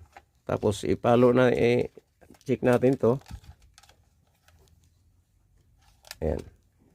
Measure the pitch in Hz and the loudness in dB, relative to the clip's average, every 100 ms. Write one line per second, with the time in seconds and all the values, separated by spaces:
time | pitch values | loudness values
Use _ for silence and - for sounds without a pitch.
0 | - - _ _ - 107 107 101 - 98 | -20 -20 _ _ -8 -4 -2 -4 -4 -2
1 | 117 120 123 123 127 123 120 120 - - | 0 4 4 4 2 2 0 0 -4 -10
2 | _ _ - - - 120 127 123 123 135 | _ _ -20 -16 -6 -2 0 2 2 2
3 | 110 135 - - - - _ - _ _ | 0 -2 -6 -20 -20 -20 _ -20 _ _
4 | _ _ _ _ _ _ _ _ _ _ | _ _ _ _ _ _ _ _ _ _
5 | _ _ _ _ _ _ _ _ _ _ | _ _ _ _ _ _ _ _ _ _
6 | - - 80 67 - _ _ _ _ | -20 -8 -6 -6 -10 _ _ _ _